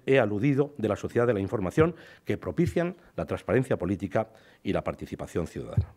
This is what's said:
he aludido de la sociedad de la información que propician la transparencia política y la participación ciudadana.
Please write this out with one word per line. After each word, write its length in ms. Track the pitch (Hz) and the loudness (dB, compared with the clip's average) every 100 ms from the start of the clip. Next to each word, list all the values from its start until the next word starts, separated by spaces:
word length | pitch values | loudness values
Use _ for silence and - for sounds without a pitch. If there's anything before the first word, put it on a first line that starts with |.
| - | 2
he 140 | 135 | 4
aludido 560 | 107 104 143 135 143 - | 4 2 2 2 0 -2
de 80 | 107 | -2
la 80 | |
sociedad 320 | 98 - 117 120 | -2 0 2 2
de 80 | |
la 60 | 104 | 2
información 560 | 98 117 90 156 165 - - - | -2 -2 0 2 2 0 -14 -10
que 140 | - 101 | -6 -4
propician 560 | - 87 170 180 170 185 - - | -2 0 0 0 -2 -6 -10 -8
la 100 | - | -6
transparencia 500 | 92 - 113 131 104 | -4 2 2 2 -2
política 520 | 90 95 98 113 110 - - _ | 0 -2 -2 -2 -2 -8 -20 _
y 100 | - | -4
la 120 | 85 | -2
participación 640 | 87 80 - - 73 95 80 | -2 -6 -10 -10 -6 -4 -4
ciudadana. 440 | - 64 - - | -8 -4 -2 -2